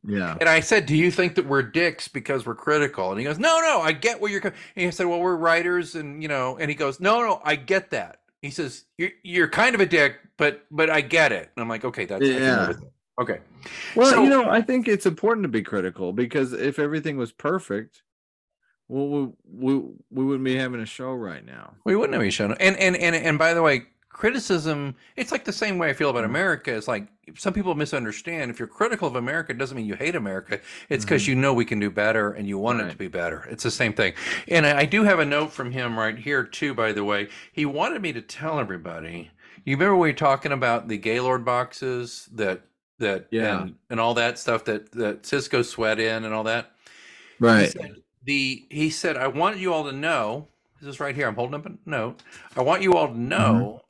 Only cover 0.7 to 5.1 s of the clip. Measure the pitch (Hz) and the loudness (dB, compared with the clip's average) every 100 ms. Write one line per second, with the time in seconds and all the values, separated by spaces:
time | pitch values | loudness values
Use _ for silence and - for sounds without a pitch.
0.7 | 220 147 156 175 175 180 175 139 139 123 | 2 4 4 4 4 0 0 2 0 0
1.7 | 160 170 160 - 135 - 139 113 113 - | 0 0 -2 -10 -10 -4 -4 -2 -6 0
2.7 | 151 143 - 92 101 135 156 294 330 330 | 2 2 -2 -4 -2 -4 0 2 4 4
3.7 | 254 160 156 220 233 208 202 196 - - | 2 0 0 -2 -2 -2 -2 -4 -8 -18
4.7 | - 180 170 180 | -4 -4 0 0